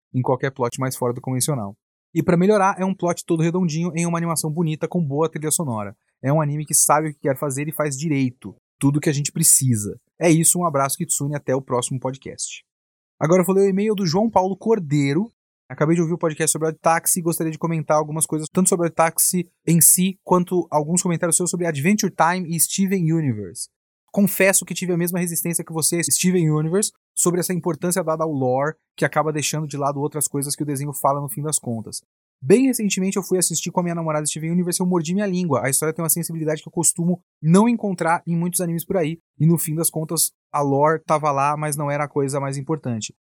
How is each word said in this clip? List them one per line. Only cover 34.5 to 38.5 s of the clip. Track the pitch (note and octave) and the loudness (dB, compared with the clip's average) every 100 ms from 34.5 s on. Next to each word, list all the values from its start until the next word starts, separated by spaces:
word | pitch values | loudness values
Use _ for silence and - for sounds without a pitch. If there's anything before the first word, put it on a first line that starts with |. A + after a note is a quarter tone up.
Universe | F3+ F3 E3+ | 0 0 0
e | |
eu | F3+ | 0
mordi | F3+ D#3 | 0 0
minha | F#3+ G3+ | -2 0
língua. | F3+ F3 B2 | -2 0 0
A | B2+ | 0
história | C#3 D#3 | 0 -2
tem | D#3 | -2
uma | E3 | -2
sensibilidade | E3+ E3 E3 D3+ D#3 | -2 -4 -4 -4 -4
que | - | -6
eu | |
costumo | F3 D#3 - E3+ F3 _ _ | -2 -2 0 0 -2 _ _
não | D#3 F#3 A3+ | 4 6 6
encontrar | A3+ G#3 F3+ E3 E3+ - | 2 -2 -2 0 0 -2
em | E3+ | -2
muitos | F3 | -2